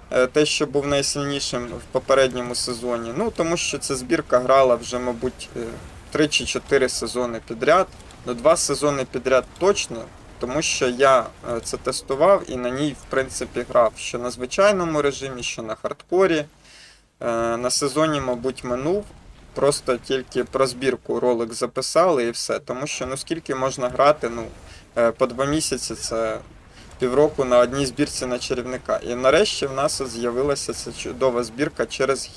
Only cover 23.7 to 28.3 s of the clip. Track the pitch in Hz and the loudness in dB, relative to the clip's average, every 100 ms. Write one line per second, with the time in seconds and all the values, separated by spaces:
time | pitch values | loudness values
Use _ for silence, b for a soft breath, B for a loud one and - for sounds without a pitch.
23.7 | 135 123 127 139 - 117 117 110 - B | -2 -4 2 2 2 0 -6 -10 -14 B
24.7 | B B - 117 - 127 120 139 156 151 | B B 0 2 2 -2 0 0 0 -2
25.7 | 127 - 110 - 113 113 113 - - - | -4 -6 -8 -6 -4 -4 -6 -12 -20 -20
26.7 | B B - 127 131 151 147 127 123 120 | B B -4 0 4 4 4 4 6 4
27.7 | 139 131 120 147 - 127 | 2 -2 0 -2 -2 -4